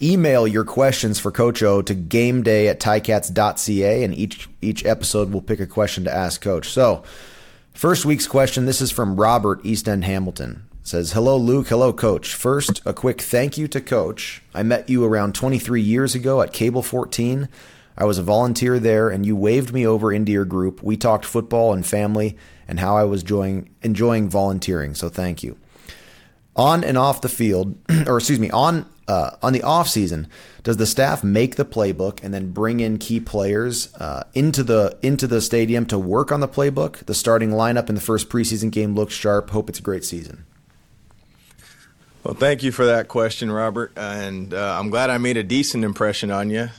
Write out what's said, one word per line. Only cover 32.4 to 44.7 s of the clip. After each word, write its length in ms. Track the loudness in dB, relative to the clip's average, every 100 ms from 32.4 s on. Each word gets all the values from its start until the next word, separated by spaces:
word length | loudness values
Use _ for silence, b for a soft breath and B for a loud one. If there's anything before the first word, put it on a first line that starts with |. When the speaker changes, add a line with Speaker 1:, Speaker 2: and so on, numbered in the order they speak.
| -6
Speaker 1:
bring 300 | -2 -2 0
in 180 | -2 -4
key 200 | -4 -4
players, 720 | -2 -2 0 0 -2 -4 -8 -10
uh, 280 | -10 -8 -6 0
into 260 | 2 2
the, 340 | 2 2 2 0
into 240 | -2 0 0
the 160 | -2
stadium 460 | 0 0 2 0 0
to 100 | -2
work 340 | 0 0 0
on 80 | -2
the 80 | -2
playbook? 560 | 0 0 0 -4 -6 -6
The 80 | -2
starting 340 | 2 2 2
lineup 400 | 2 2 0 -2
in 60 | -4
the 60 |
first 280 | 0 -2 0
preseason 400 | -2 0 -2 -2
game 240 | 0 0
looks 220 | 0 -2 -2
sharp. 340 | 0 0 0
Hope 200 | -4 -4
it's 100 | -6
a 40 |
great 220 | -6 -4 -6
season." 400 | -10 -12 -18 -20 _ _ _ _ _ _ -20 _ b b b b b b b b -12
Speaker 2:
Well, 100 | -8
thank 280 | 0 0 2
you 120 | -2
for 140 | 2 2
that 200 | 2 0
question, 420 | 0 -2 -2 -4
Robert. 440 | -2 -2 -4 -8 -8
And, 580 | -8 -8 -8 -10 -8
uh, 240 | -6 -4